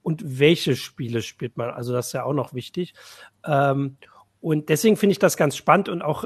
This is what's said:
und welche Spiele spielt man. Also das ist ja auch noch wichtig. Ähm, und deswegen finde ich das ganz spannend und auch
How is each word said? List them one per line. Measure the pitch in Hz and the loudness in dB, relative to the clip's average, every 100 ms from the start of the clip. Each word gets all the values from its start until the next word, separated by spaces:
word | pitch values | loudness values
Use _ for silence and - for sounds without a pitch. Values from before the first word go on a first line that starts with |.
und | 185 156 151 127 | -4 -6 -6 4
welche | 147 170 - 123 | 4 4 2 -2
Spiele | - - 117 117 | -4 -10 -4 -4
spielt | 107 _ 120 - | -6 _ -10 -6
man. | 120 | -8
Also | 123 120 | -8 -6
das | 123 - | -4 -4
ist | |
ja | 135 | -6
auch | 123 | -2
noch | 147 147 | -2 -4
wichtig. | 127 - - 175 _ - - - _ - | -8 -10 -8 -8 _ -20 -20 -20 _ -2
Ähm, | 139 139 139 139 135 - _ _ _ | 2 2 0 -4 -8 -20 _ _ _
und | 170 151 151 | -2 -2 0
deswegen | 151 226 208 | 2 4 4
finde | 202 | 2
ich | 185 | 4
das | 185 - | 2 2
ganz | 151 - | 0 0
spannend | - 175 196 | 2 2 2
und | 175 | -4
auch | 151 151 | -4 -6